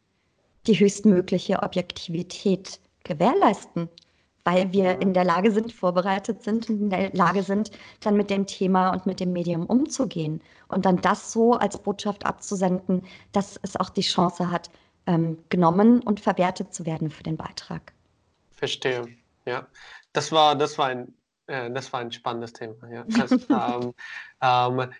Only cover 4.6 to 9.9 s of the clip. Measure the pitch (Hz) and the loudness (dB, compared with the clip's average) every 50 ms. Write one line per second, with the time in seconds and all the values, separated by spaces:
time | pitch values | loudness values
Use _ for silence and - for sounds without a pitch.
4.6 | 190 190 175 202 190 180 180 190 190 196 185 180 180 180 170 180 185 226 196 208 | 2 2 2 2 2 2 2 0 0 2 2 4 4 4 2 2 2 2 2 2
5.6 | 220 233 - - - 180 175 180 175 202 190 190 190 - 202 - - 208 214 226 | -2 -4 -6 -4 -2 0 0 0 0 0 -2 -2 -4 -6 -8 -6 -6 -4 -4 -4
6.6 | 226 - 220 202 208 208 190 180 196 190 - 180 180 170 170 202 185 180 196 208 | -2 -4 -4 -2 -2 -2 0 -2 -2 -2 0 2 2 2 2 0 -2 -2 -2 -2
7.6 | 220 - - - - - - _ - 214 208 202 202 202 202 196 196 196 - - | -4 -4 -8 -16 -20 -20 -20 _ -2 0 0 2 2 0 -2 -2 -2 -4 -4 -2
8.6 | 196 185 190 185 185 185 180 185 - 190 185 - 185 180 180 175 175 175 170 165 | 0 2 2 2 2 2 0 -2 -2 -4 -4 -2 -2 -2 -2 -2 -2 -2 -2 -4
9.6 | 175 - 208 254 302 302 | -2 0 2 2 2 0